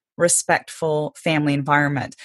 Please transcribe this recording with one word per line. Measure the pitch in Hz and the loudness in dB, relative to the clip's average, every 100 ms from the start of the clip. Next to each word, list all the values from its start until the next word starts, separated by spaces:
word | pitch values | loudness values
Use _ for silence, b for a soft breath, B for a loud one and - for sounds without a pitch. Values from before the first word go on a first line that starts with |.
| _ - | _ 0
respectful | 170 - - 165 - - 160 151 151 - | 2 2 0 -2 -2 -6 -2 -2 -4 -4
family | 170 156 147 | -2 0 2
environment. | 143 139 147 143 139 104 - | 0 2 2 2 -2 -6 -10